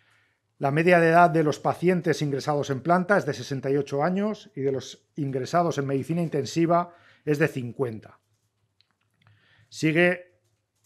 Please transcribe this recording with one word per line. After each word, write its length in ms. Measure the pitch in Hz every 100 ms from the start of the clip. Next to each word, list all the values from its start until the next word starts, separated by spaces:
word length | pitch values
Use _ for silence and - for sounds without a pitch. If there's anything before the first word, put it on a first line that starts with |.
| _ _ _ _ _ -
La 120 | 139
media 300 | 147 170 175
de 80 | 165
edad 220 | 165 175
de 120 | 160
los 160 | 151 -
pacientes 640 | 151 - 175 180 160 135
ingresados 480 | 151 135 147 147 135
en 100 | 131
planta 360 | 160 180 180 196
es 100 | 139
de 80 |
sesenta 360 | 127 123 135 135
y 60 | 143
ocho 280 | 139 139
años 460 | 160 185 214 208 -
y 60 | -
de 120 | 135
los 320 | 135 - - _ -
ingresados 640 | 139 131 127 175 170 143
en 80 | 135
medicina 360 | 139 123 170
intensiva 720 | 165 147 135 165 165 170 175 - _ _
es 140 | 151 147
de 100 | 151
cincuenta. 720 | 139 120 113 123 110 - _ _ _ _ _ _ _ _ _ _ _ _ _ _ _ _
Sigue, 720 | - 156 156 180 175 - _ _ _ _ _